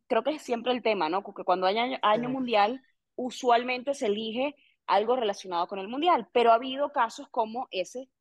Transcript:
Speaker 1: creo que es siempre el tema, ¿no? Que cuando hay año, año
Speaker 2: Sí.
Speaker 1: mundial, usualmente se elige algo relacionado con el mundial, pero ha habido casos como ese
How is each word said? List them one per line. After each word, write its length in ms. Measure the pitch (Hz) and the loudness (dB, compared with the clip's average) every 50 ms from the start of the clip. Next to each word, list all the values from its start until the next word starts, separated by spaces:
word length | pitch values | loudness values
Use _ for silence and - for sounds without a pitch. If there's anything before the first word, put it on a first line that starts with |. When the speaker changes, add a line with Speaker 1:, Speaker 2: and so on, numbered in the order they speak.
| _ | _
Speaker 1:
creo 160 | - 247 226 220 | -2 0 0 0
que 120 | 269 311 | 0 -4
es 80 | 285 - | -4 -4
siempre 280 | - 240 233 240 247 247 | -6 -4 -4 -2 -2 -2
el 100 | 247 - | 0 0
tema, 260 | 226 214 196 165 156 | 0 0 2 0 0
¿no? 140 | 170 196 202 | 0 -2 -4
Que 200 | - - - 180 | -6 -10 -4 0
cuando 220 | - 180 185 185 | 0 0 2 2
hay 140 | 185 202 226 | 2 2 0
año, 180 | 240 254 262 - - | 0 -2 -2 0 2
año 260 | 214 214 240 240 247 | 2 2 2 2 -2
Speaker 2:
Sí. 40 | 262 | -4
Speaker 1:
mundial, 480 | 269 254 240 226 208 202 214 254 262 _ _ _ _ _ _ _ | -4 -2 2 4 4 4 2 0 -4 _ _ _ _ _ _ _
usualmente 800 | - 247 247 - - - 247 233 233 247 254 254 254 240 285 277 | -8 -8 -8 -6 -2 2 4 4 4 2 0 -4 -4 -4 -4 -4
se 140 | 269 262 | -2 0
elige 480 | 208 202 214 220 226 214 247 262 294 285 _ _ _ _ _ _ | 0 0 -2 -2 -6 -4 -2 -4 -4 -4 _ _ _ _ _ _
algo 280 | - 175 196 214 220 247 | 0 2 2 2 2 0
relacionado 520 | 262 233 208 196 - - 190 180 170 175 | 0 0 -2 -4 -4 -6 -6 -4 -2 -2
con 100 | - 202 | -4 -4
el 100 | 196 190 | -8 -8
mundial, 420 | 208 240 277 311 359 339 262 208 - - | -6 -4 0 2 2 2 2 0 0 2
pero 180 | 247 233 233 | 4 6 6
ha 40 | 226 | 6
habido 360 | 233 262 262 262 269 285 285 | 4 4 -2 -4 -4 -4 -2
casos 360 | - 285 233 226 - - 285 - | 0 -2 -2 -2 -4 -10 -16 -8
como 380 | - 254 220 220 220 240 262 - | -4 -4 -4 -4 -4 -10 -8 -6
ese 400 | - 190 180 - - 247 269 - _ _ | -4 -6 -6 -6 -8 -14 -14 -16 _ _